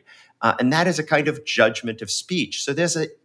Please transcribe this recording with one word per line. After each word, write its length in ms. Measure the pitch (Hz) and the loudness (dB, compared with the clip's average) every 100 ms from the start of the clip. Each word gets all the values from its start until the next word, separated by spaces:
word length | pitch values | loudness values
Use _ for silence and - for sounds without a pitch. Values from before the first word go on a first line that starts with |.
| _ - _ - | _ -20 _ -2
Uh, 120 | 113 - | 0 2
and 120 | 123 | 2
that 160 | 156 180 | 4 2
is 120 | 156 | 0
a 40 | |
kind 240 | 151 147 151 | 0 0 0
of 160 | 139 | -4
judgment 580 | - - 110 113 117 110 | -4 2 2 2 -8 -8
of 80 | 104 | -6
speech. 540 | - - 185 117 - | -8 -4 -2 -2 -4
So 80 | - | -4
there's 240 | 143 170 170 | -2 0 0
a, 120 | 156 - | -4 -8